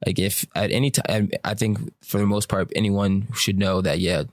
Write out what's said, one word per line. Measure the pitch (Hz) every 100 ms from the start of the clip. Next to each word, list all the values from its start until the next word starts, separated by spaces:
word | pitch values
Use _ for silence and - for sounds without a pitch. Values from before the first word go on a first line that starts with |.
| -
like, | -
if | 95 - - -
at | 104
any | 107 139
time, | - - 107 101 -
I | -
think | 104 110 104 110 -
for | - 101
the | 101
most | 104 -
part, | 98 87 -
anyone | 107 101 101 98 107 113
should | - 95
know | 98 92
that, | 95 73
yeah, | 90 85 73